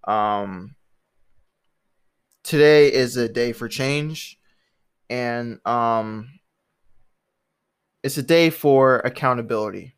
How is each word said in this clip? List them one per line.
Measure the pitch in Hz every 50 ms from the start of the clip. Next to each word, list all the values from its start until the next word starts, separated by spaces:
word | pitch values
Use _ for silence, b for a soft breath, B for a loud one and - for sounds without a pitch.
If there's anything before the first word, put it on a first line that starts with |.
| -
Um, | - 104 107 107 107 104 101 101 98 95 90 92 107 139 _ _ _ _ _ _ _ _ _ _ _ _ _ _ _ _ _ _ _ _ _ _ _ _ _ _ _ _ _ _ _ _ _ _
today | - 160 147 147 151 151 151 147 139
is | - 131 127 120 123
a | 123 120 113
day | 104 120 120 120
for | 117 - 120
change, | 113 - - 131 135 143 147 147 156 160 156 - - - _ _ _ _ _ _ _ _ _ _ _ _ _ _ _
and, | 120 123 123 120 120 120 120 117 110 - _
um, | 107 120 120 117 117 113 113 110 107 110 110 110 127 147 _ _ _ _ _ _ _ _ _ _ _ _ _ _ _ _ _ _ _ _ _ _ _ _ _ _ _ _ _ _ _ _ _ -
it's | 135 135
a | 151 127
day | - 165 165 170 165
for | 160 - - 147 135 135 131 131 127 117
accountability. | - 127 127 - 143 135 123 120 117 104 120 110 107 104 98 98 90 131 _